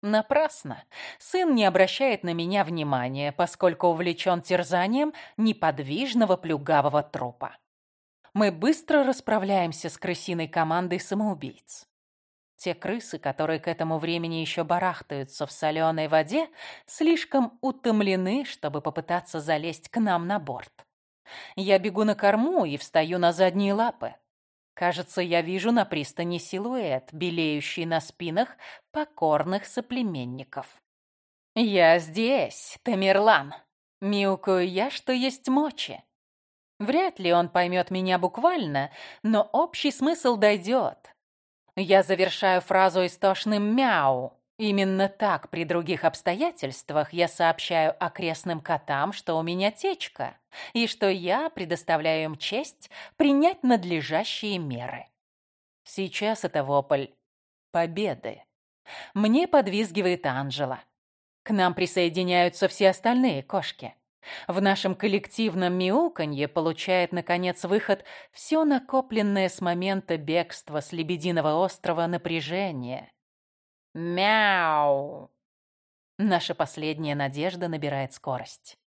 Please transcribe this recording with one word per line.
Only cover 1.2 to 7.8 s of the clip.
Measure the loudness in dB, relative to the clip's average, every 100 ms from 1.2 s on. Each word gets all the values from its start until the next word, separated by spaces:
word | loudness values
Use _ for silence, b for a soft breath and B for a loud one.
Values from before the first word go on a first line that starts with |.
| -4 0 2
не | 4
обращает | 4 6 4 4 0 0
на | -2
меня | -4 0 0
внимания, | 0 -2 -2 -2 -2 -4 -6
поскольку | -2 -4 2 0 4 2
увлечен | 2 -2 -2 0 0
терзанием | 0 0 2 0 2 2 0 B B B
неподвижного | 0 2 0 0 -4 -4 -2 2 4 2
плюгавого | 0 -2 2 4 4 2
трупа. | -2 -6 -8 -8 -14 -14 _ _